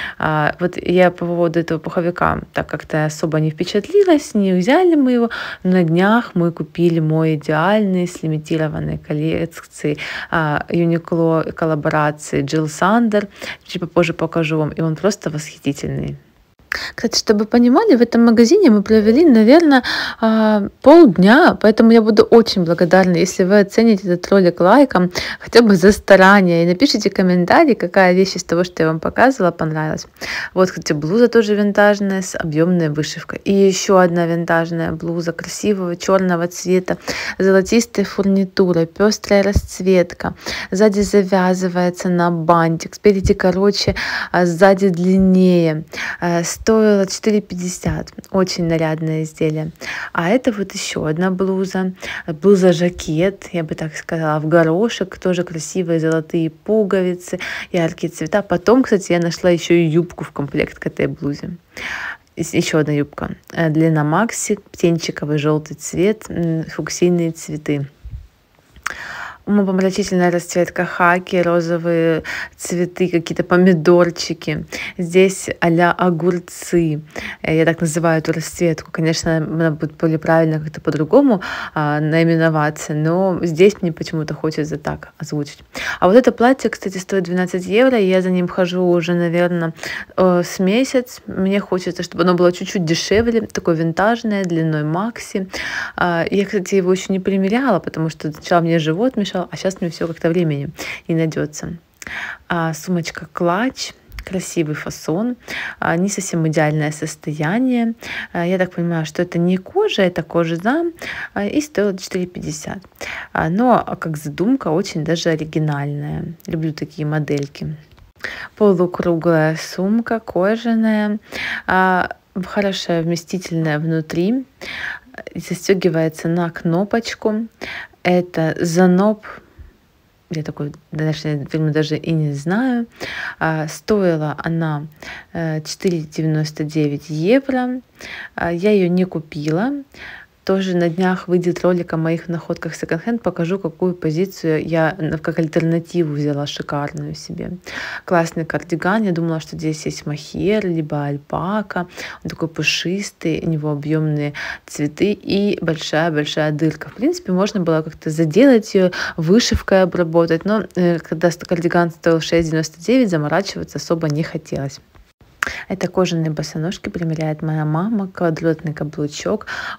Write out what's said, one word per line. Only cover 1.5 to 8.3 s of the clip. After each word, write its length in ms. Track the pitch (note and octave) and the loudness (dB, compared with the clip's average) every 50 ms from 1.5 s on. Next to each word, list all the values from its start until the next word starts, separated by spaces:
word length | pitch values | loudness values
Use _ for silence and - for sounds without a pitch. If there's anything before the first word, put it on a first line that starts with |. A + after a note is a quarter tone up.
| E3 E3 | 0 0
этого 200 | D#3+ - E3 D#3 | -2 -2 -4 -4
пуховика 600 | - E3 - F#3 E3 F3 F3 - E3 D#3+ D#3+ - - - - | -4 -4 -4 -2 -2 -2 -2 -2 -2 -2 -2 -2 -6 -8 -6
так 140 | - - | -6 -6
как-то 380 | - - D#3 - - - D#3 D#3 | -6 -8 -10 -8 -4 -2 -2 -2
особо 340 | D#3 D#3 - - D#3+ D#3 D#3 | -2 -4 -4 -6 -2 -2 0
не 120 | D#3 D#3 | 0 0
впечатлилась, 840 | D#3 - F3+ F3+ - G#3 G#3 - E4+ G#4 G4 F#4 D#4+ C#4+ - - - | -2 -4 -6 -2 -2 -4 -2 2 4 4 6 6 4 2 2 -2 -2
не 180 | G#3+ G3 F#3+ F#3 | 0 2 2 2
взяли 420 | F3+ F3 G#3 C4+ F4 F#4+ F4 E4 | 2 2 4 4 4 4 4 4
мы 160 | D4 C4+ B3+ | 4 4 4
его. 180 | B3 A#3+ A#3 A#3 - - - - - - - | 2 2 0 0 -2 -6 -10 -10 -10 -4 0
На 200 | F#3 F#3 F#3 F3 | 2 4 4 4
днях 160 | D#3+ D#3+ F3 F#3+ G3+ A3 A#3+ A#3 - - | 4 4 4 4 4 4 2 2 0 -2
мы 180 | F3+ E3+ E3+ | 0 0 0
купили 500 | E3 - D#3+ D3+ - - E3+ F3 E3 E3 | -2 -4 -10 -8 -2 0 2 2 2 2
мой 340 | D#3 D#3 D#3 D#3+ D#3+ D#3+ D#3 | 0 2 2 2 2 0 0
идеальный 720 | D3 D3+ - D#3 D#3 D#3+ F#3 G#3 A3 G#3+ G3 F#3 F3+ F3+ | -2 -2 -2 0 0 2 2 2 2 2 2 0 0 -2
с 160 | F3 - - - | -2 -6 -6 -4
лимитированной 760 | D#3+ | -4